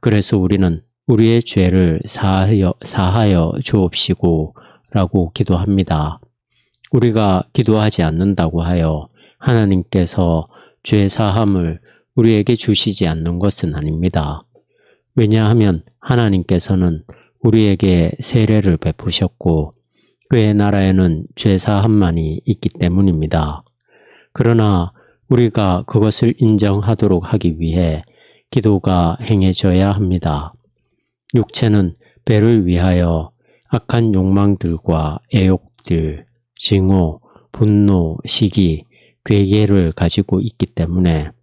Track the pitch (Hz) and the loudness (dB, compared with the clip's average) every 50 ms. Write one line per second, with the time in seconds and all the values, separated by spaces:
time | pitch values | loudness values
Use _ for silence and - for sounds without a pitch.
0 | - 120 107 104 95 - - 101 92 90 101 95 95 90 82 80 - _ _ _ | 0 2 0 0 0 0 0 0 0 0 0 2 0 0 -2 -4 -8 _ _ _
1 | _ - 123 107 113 113 117 117 113 - - 104 92 90 90 92 90 85 80 - | _ 0 2 4 4 4 4 2 0 -2 0 0 2 2 2 2 2 2 0 -2
2 | - - - - - 98 95 95 95 101 110 101 95 87 - _ - - - - | -6 -10 -8 -4 -2 0 0 0 2 2 2 2 0 0 -2 _ -10 -8 -4 -2
3 | 95 90 95 113 110 104 95 85 82 82 - - - - - 104 95 90 - - | 0 0 2 2 2 2 2 2 0 0 -2 -6 -4 -2 0 0 0 0 -2 -4
4 | - - 92 - - 90 82 80 78 78 _ - - - _ _ _ _ - 101 | -4 -4 -4 -2 0 0 0 0 -2 -6 _ -20 -20 -20 _ _ _ _ -2 -2
5 | 95 90 - 98 87 80 _ - 110 - 92 85 90 98 98 95 90 - 82 78 | -2 0 0 -2 -2 -2 _ -6 -2 -2 0 -2 0 0 0 0 0 0 -2 -2
6 | 76 78 85 - - _ _ _ _ _ _ _ _ _ _ - _ - - 127 | -2 -4 -8 -12 -18 _ _ _ _ _ _ _ _ _ _ -20 _ -2 -2 0
7 | 113 120 107 110 107 101 92 92 - _ _ - 117 107 107 107 107 107 - - | 0 2 2 2 2 2 2 0 -2 _ _ -2 0 2 2 2 0 0 0 0
8 | 85 80 78 82 92 101 98 - 90 82 80 82 82 85 90 87 82 80 78 76 | -2 -2 0 -2 -2 -2 0 0 -2 -2 -2 -4 -2 -2 -2 0 0 -2 -2 -4
9 | 78 - _ _ _ _ _ _ - - 123 117 110 98 98 92 90 _ - 95 | -8 -14 _ _ _ _ _ _ -2 0 2 2 2 2 0 -2 -2 _ -2 -2
10 | 87 82 - - 92 85 82 80 80 _ _ - - _ _ _ _ - - 104 | -2 0 -2 -2 0 0 0 -2 -2 _ _ -20 -20 _ _ _ _ -2 0 0
11 | 101 98 - - 113 104 95 110 113 104 98 92 87 82 80 82 _ _ _ _ | 0 0 -2 -2 -2 0 0 0 0 0 0 -2 -2 -4 -6 -10 _ _ _ _
12 | _ _ _ - 113 113 113 104 101 - 120 113 - - 104 - - 110 95 - | _ _ _ 0 2 2 2 2 2 0 -2 -2 0 -2 -2 0 0 -4 -2 -2
13 | 95 82 80 80 80 85 87 87 95 101 - - - 85 73 71 76 78 78 80 | -2 -2 -2 -4 -4 -6 -4 -2 -2 -2 -2 -2 -6 -6 -6 -6 -6 -6 -4 -2
14 | 87 92 - - 76 73 76 82 - _ _ _ _ _ _ _ _ _ _ _ | -4 -2 -2 -2 -4 -4 -8 -10 -14 _ _ _ _ _ _ _ _ _ _ _
15 | _ _ _ - 113 104 107 110 110 107 117 117 107 101 87 80 - _ _ _ | _ _ _ 0 0 2 2 2 2 2 2 2 2 2 0 -2 -6 _ _ _
16 | - - 131 120 117 107 98 92 85 - 92 87 - - 101 92 90 87 82 78 | -4 -2 0 2 2 2 0 0 0 0 -2 -2 0 -2 -2 0 0 0 -2 -4
17 | - _ - _ _ _ _ _ - 117 104 110 107 104 98 90 - 95 90 87 | -10 _ -20 _ _ _ _ _ 0 2 2 4 4 2 2 2 2 2 2 2
18 | 82 82 - - - - - 120 110 104 107 107 98 95 85 78 - 82 78 - | 2 0 -2 -6 -10 -2 0 0 2 2 2 2 2 2 0 0 -2 -4 -6 -4
19 | - 98 85 - 95 87 _ _ - 85 82 78 76 76 - _ _ _ _ _ | -6 -6 -4 -2 -4 -4 _ _ -2 0 0 0 -2 -6 -10 _ _ _ _ _
20 | _ _ _ _ _ _ - 120 110 107 107 104 104 101 101 98 95 95 95 95 | _ _ _ _ _ _ 0 2 2 2 2 2 2 0 0 0 2 2 2 2
21 | 92 90 80 78 - - _ - - 110 98 92 - - 104 101 104 110 107 107 | 2 2 0 -2 -6 -12 _ -4 0 0 0 0 0 0 0 0 2 2 2 2
22 | 98 85 82 85 80 78 78 - _ - 107 - - 92 _ 87 90 87 87 95 | 2 2 0 -2 -4 -4 -6 -6 _ -4 -4 -4 -4 -8 _ -2 -2 0 0 2
23 | 98 95 87 78 78 78 - 82 78 73 73 73 _ _ _ _ _ _ _ _ | 2 2 0 0 -2 -2 -2 -2 -2 -2 -6 -12 _ _ _ _ _ _ _ _
24 | _ _ _ _ _ _ _ - 110 113 120 113 107 104 101 90 85 92 _ _ | _ _ _ _ _ _ _ -2 0 2 2 2 2 2 2 0 0 -4 _ _
25 | _ _ _ _ _ _ 135 120 120 113 - - 104 95 90 90 - - - 113 | _ _ _ _ _ _ 2 2 2 2 0 0 0 0 0 -2 -4 -2 0 2
26 | 104 110 107 - - 117 - - 127 110 107 104 104 101 98 101 101 104 113 - | 2 2 0 2 0 0 0 2 2 2 2 2 2 0 0 0 0 -2 0 0
27 | - 101 95 87 87 - - 101 - 87 80 80 82 82 80 90 87 82 78 78 | 2 0 0 0 0 -2 -4 -2 0 -2 -2 -2 -4 -2 0 0 0 0 -2 -4
28 | - _ _ _ _ _ _ _ _ _ - 131 98 107 104 95 - 101 92 87 | -8 _ _ _ _ _ _ _ _ _ -4 0 0 2 0 2 0 0 0 2
29 | 87 82 85 - 117 - 113 98 95 92 92 - - 98 90 92 95 101 98 98 | 2 0 -2 -4 -2 -2 0 2 2 0 0 0 0 0 2 2 2 0 0 -2
30 | 104 92 90 87 - 85 76 73 76 80 - _ _ _ _ _ _ _ _ _ | -2 -2 -2 -2 -2 -4 -4 -4 -6 -10 -16 _ _ _ _ _ _ _ _ _
31 | _ _ _ _ _ _ - 120 104 - - - - 113 104 104 95 87 82 _ | _ _ _ _ _ _ -2 -2 -2 -2 -4 -2 0 2 2 2 0 0 -4 _
32 | _ _ _ _ _ - 117 107 104 117 120 113 95 87 90 87 87 92 90 90 | _ _ _ _ _ 0 2 2 4 4 2 2 2 0 0 0 2 2 2 2
33 | 87 85 85 80 78 - _ _ _ _ _ _ _ _ - 113 _ _ - 117 | 0 0 -2 -2 -4 -8 _ _ _ _ _ _ _ _ -6 -6 _ _ -2 0
34 | 117 113 104 92 92 95 95 101 101 101 101 92 - 85 85 82 _ - 85 80 | 0 2 0 0 2 2 2 2 2 2 0 0 -2 -6 -6 -4 _ -2 -2 0
35 | 78 76 78 - _ _ - 107 92 92 95 90 _ _ _ - _ - 90 82 | -2 -4 -6 -10 _ _ 0 2 2 2 2 0 _ _ _ -20 _ -4 -4 -2
36 | 80 78 76 78 - _ _ _ _ _ _ _ - - 107 98 95 95 98 95 | -2 -4 -8 -10 -16 _ _ _ _ _ _ _ -4 0 0 2 2 2 2 2
37 | 87 80 78 - _ _ _ - _ _ - - 113 107 104 104 104 101 98 92 | 2 0 -4 -8 _ _ _ -20 _ _ -4 -2 0 2 2 4 4 4 2 2
38 | 85 80 82 - - - - - 117 98 - - 98 87 80 80 - _ _ _ | 0 -2 -4 -8 -8 -4 -2 0 0 0 2 0 0 0 0 -4 -8 _ _ _
39 | _ _ _ _ _ - 117 101 101 95 101 107 107 101 101 98 90 80 78 - | _ _ _ _ _ 0 0 0 2 2 2 2 2 2 2 2 2 0 -2 -2
40 | 87 85 - - 92 - - 92 98 113 - _ - - _ - 82 82 87 90 | -2 -2 0 -2 -2 0 -2 -2 -2 -4 -4 _ -6 -6 _ -6 -4 -4 -2 0
41 | 92 87 82 78 76 78 - _ | 0 0 0 0 -4 -8 -14 _